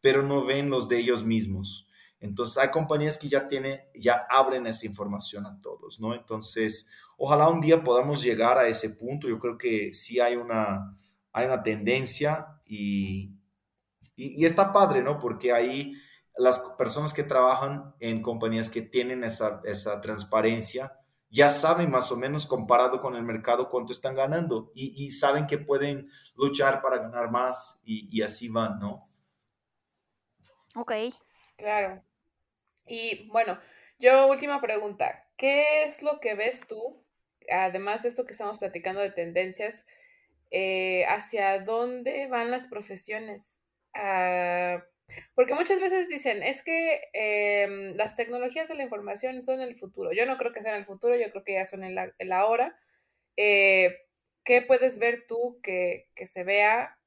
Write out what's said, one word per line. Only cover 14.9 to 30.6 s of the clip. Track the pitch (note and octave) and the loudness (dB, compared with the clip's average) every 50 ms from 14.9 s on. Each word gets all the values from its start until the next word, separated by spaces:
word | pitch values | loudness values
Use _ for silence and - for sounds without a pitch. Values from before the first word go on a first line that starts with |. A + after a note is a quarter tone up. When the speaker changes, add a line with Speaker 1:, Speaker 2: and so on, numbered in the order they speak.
| C#3+ C3 B2 | 4 2 0
Speaker 1:
¿no? | C3+ D3 D3 | 0 -2 -2
Porque | - A#2+ A2 - - B2 B2 | -4 -6 -6 -2 0 2 2
ahí | A#2+ A#2+ B2+ C3 C#3 C#3+ C#3+ - - - - - _ _ _ _ | 4 2 2 -2 -4 -8 -8 -12 -16 -20 -20 -20 _ _ _ _
las | - B2+ B2+ B2+ - - - - - | 4 4 4 4 4 -2 -8 -4 -4
personas | B2+ - - D3 D3+ D3+ - | -4 -2 -2 -2 -2 -4 -2
que | - C#3 | -4 -4
trabajan | - - C3 B2+ B2+ C3 C3 C#3 C#3 C#3+ C#3+ C#3 - - _ | 0 4 4 6 6 4 4 0 -2 -4 -6 -10 -14 -16 _
en | A#2 A#2 A2+ A2 A2 | -6 -4 -4 -4 -2
compañías | A#2+ A#2 A2 A#2 A2+ A2+ A2+ A2+ A2 | -4 -4 -2 -2 -2 0 -2 -2 -4
que | - A#2 A2 | -4 -6 -8
tienen | - - B2+ A#2+ B2 B2+ B2+ B2 | -2 -2 -2 0 0 -4 -6 -6
esa, | A2+ A2 - A#2 G#2+ G#2 G2 - | -6 -4 -2 -2 -2 -4 -4 -8
esa | G#2+ G#2 G2 - A2 G#2 G2+ | -6 -6 -4 -4 -4 -6 -6
transparencia | - G#2 G#2+ G#2 G2+ - - A2 G#2+ A2+ A2+ A2+ A2 - - B2 C3 C3+ - _ _ _ _ _ _ _ | -6 -8 -8 -8 -8 -2 0 2 2 2 0 0 -4 -6 -6 -6 -8 -8 -14 _ _ _ _ _ _ _
ya | - B2 C#3+ C#3+ | 4 6 6 6
saben | C#3+ - - D#3+ E3+ E3+ F3 D#3 | 6 4 4 2 4 4 2 2
más | C3+ B2+ B2 - C3 | 2 2 2 0 -2
o | |
menos | A#2 B2 C3+ D3 D3+ D3 | -2 -2 -4 -2 -4 -2
comparado | - C3+ A#2+ G#2+ G#2 B2 A#2+ B2+ B2+ C3+ B2+ | -2 -4 -4 2 4 4 6 6 4 2 -2
con | - C3 B2 | -4 -6 -6
el | A#2+ A2+ | -6 -6
mercado | A#2 A2+ A2 A2 - A#2+ A#2+ B2+ B2+ | -6 -6 -6 0 0 0 0 0 -2
cuánto | - B2+ A#2 A#2 B2+ | -2 -4 -4 -4 -10
están | - - C3+ C3 | -6 -6 -6 -2
ganando | C3 C3+ C#3 D3+ E3+ F3 E3 B2+ A2 - - _ | -2 -2 0 0 -2 -2 -2 -4 -6 -6 -10 _
y, | C3+ C3 C#3 - C#3 C#3 | -12 -10 -10 -8 -10 -8
y | C#3 | -6
saben | C3+ - - C#3 C#3 D3 D3+ | -2 0 2 2 2 2 0
que | D3 D3 C#3+ | -2 -4 -6
pueden | - - C#3+ C3+ C#3 D3 C#3+ C#3 - - - - - - _ | -2 0 0 0 0 -2 -4 -6 -10 -14 -20 -20 -20 -20 _
luchar | - C3+ C#3 C#3 C#3 C#3 C#3 C3+ C3+ - | 0 0 0 2 2 2 2 2 2 0
para | C3+ B2+ A#2+ | 0 -2 -2
ganar | A2+ A2+ A2+ A#2+ A#2+ A2+ | -4 -6 -6 -4 -4 -2
más | A2+ B2 B2+ C3 B2+ - - - - _ _ | 0 0 0 0 -2 -4 -6 -8 -12 _ _
y, | A2 A2 G#2+ G#2 G2 G#2 | -8 -8 -8 -8 -6 -2
y | A2 G#2+ | -2 -2
así | G2+ - - A#2+ A#2+ | -2 -4 -6 -8 -4
van, | A2 A#2 A2+ G#2 G2+ F#2+ | -2 -2 -2 -2 -4 -6
¿no? | G2 G#2 G2+ - _ _ _ _ _ _ _ _ _ _ _ _ _ _ _ _ _ _ _ _ _ _ _ _ _ _ _ _ _ _ _ _ | -6 -8 -8 -10 _ _ _ _ _ _ _ _ _ _ _ _ _ _ _ _ _ _ _ _ _ _ _ _ _ _ _ _ _ _ _ _